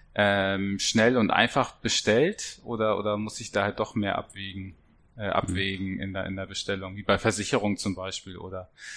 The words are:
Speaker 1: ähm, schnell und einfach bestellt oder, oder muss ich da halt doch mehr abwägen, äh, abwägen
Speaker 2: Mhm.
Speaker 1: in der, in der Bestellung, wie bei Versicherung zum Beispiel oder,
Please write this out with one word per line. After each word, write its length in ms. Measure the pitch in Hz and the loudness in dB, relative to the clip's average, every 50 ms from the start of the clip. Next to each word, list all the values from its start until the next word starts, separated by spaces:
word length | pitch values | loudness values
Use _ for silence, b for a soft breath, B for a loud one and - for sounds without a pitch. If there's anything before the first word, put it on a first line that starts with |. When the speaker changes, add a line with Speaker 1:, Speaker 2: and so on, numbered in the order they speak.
| B - - | B -8 0
Speaker 1:
ähm, 640 | - 104 101 101 98 95 98 98 95 98 98 98 98 | 2 4 4 4 4 2 2 2 0 0 -2 -2 -2
schnell 400 | - - - 117 110 120 127 123 | -2 0 4 6 6 6 6 4
und 120 | 110 90 | 4 4
einfach 420 | - 90 110 120 - 143 123 - - | 4 4 4 4 4 0 0 0 -2
bestellt 840 | _ - 117 - - - - 104 117 147 185 214 - - - - - - | _ -4 -2 0 0 2 4 4 4 4 2 0 -4 -8 -10 -12 -12 -10
oder, 340 | 120 117 110 110 107 104 98 | -8 -4 0 0 0 0 0
oder 200 | 104 107 104 104 | 0 -2 -2 -2
muss 200 | 107 107 - - | -2 -6 -8 -10
ich 140 | 117 - - | -10 -4 0
da 120 | 104 98 | 0 0
halt 160 | 101 98 - | 0 0 -2
doch 140 | 110 - - | -4 -2 -2
mehr 220 | 107 104 98 92 | -2 0 0 0
abwägen, 600 | - - - - 98 98 98 95 98 95 95 - _ _ _ _ _ _ _ - 117 | -2 -4 -6 -12 -12 -10 -10 -8 -8 -10 -10 -12 _ _ _ _ _ _ _ -12 -6
äh, 80 | 104 98 | -4 0
abwägen 680 | - - - 95 90 98 98 98 98 92 95 95 95 | 0 0 0 0 0 0 0 0 0 -2 -4 -4 -4
Speaker 2:
Mhm. 40 | - | -4
Speaker 1:
in 120 | - 98 95 | -4 -6 -4
der, 100 | 95 92 | -4 -4
in 120 | - 95 | -4 -6
der 100 | 95 95 | -6 -8
Bestellung, 500 | 92 95 - - - 101 95 95 92 95 | -8 -8 -8 -4 -4 -4 -4 -4 -8 -10
wie 60 | 101 98 | -6 0
bei 160 | - 101 95 | 2 2 4
Versicherung 580 | - 113 101 104 101 - - 120 101 104 101 | 4 0 0 0 -2 0 0 2 2 2 0
zum 180 | - - 104 92 | 0 -2 -4 -4
Beispiel 440 | 92 92 95 95 - - 95 90 90 | -4 -6 -8 -8 -8 -10 -12 -14 -12
oder, 320 | 92 92 92 92 90 - B B B B B | -12 -10 -10 -10 -12 -12 B B B B B